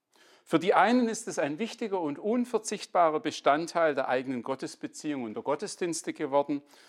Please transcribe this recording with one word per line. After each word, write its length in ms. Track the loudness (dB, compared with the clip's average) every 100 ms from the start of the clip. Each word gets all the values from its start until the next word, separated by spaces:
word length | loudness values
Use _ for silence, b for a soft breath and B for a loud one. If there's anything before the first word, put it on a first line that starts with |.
| _ b b b -2
Für 140 | 0
die 160 | 4 6
einen 340 | 6 6 2
ist 180 | -2 -6
es 120 | -2
ein 180 | -2 -2
wichtiger 420 | -6 -6 -4 -4
und 200 | -4 -4
unverzichtbarer 1000 | -2 0 0 -2 -4 -8 -2 4 4 4
Bestandteil 760 | -2 0 2 4 2 2 2 2
der 120 | 0
eigenen 360 | 0 0 -4
Gottesbeziehung 800 | -4 -6 -6 -10 -12 -10 -6 -6
und 100 | -6
der 80 | -6
Gottesdienste 720 | -4 -4 -4 -6 -4 -4 -6
geworden, 480 | -6 0 2 2 -2 -6 B